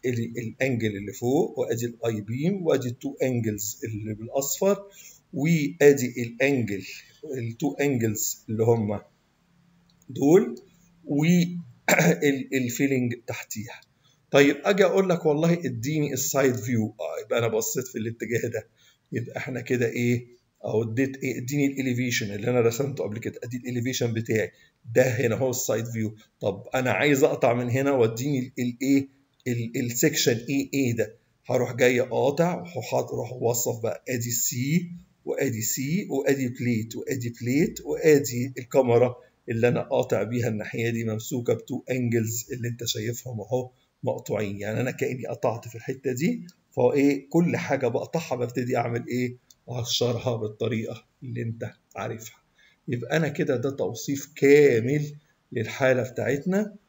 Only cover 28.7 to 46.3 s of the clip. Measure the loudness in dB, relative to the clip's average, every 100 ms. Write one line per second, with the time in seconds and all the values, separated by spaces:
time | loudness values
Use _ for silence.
28.7 | -2 2 2 2 _ _ _ -4 -4 -4
29.7 | -4 -4 2 2 4 2 2 0 -2 0
30.7 | 0 0 0 -2 -4 _ _ -4 -2 0
31.7 | 4 4 4 0 2 0 2 0 0 -6
32.7 | -8 -4 -4 -2 -6 -8 -4 -2 0 -2
33.7 | -4 -6 -6 -6 -6 -4 -4 -4 -2 0
34.7 | 0 0 -12 -18 _ -8 -4 -2 -2 -4
35.7 | -4 -2 -2 -2 -2 0 0 0 -2 -2
36.7 | -2 -2 -10 -6 -4 -6 -6 -2 2 0
37.7 | -2 -8 0 6 6 4 -4 -4 -6 0
38.7 | 2 6 6 4 0 -18 _ -6 2 2
39.7 | 2 0 -2 0 0 0 -2 -2 -4 -6
40.7 | -4 -2 -2 -4 -4 -4 -6 0 -2 -2
41.7 | -10 -4 -2 2 2 0 -4 -8 -6 -6
42.7 | -6 -6 -4 -4 -8 -8 -10 -4 -4 -4
43.7 | _ _ _ -4 -4 -4 -4 -4 -6 -6
44.7 | -4 -4 -2 -4 -4 -8 -4 -2 -4 -8
45.7 | -14 -10 -6 -4 0 0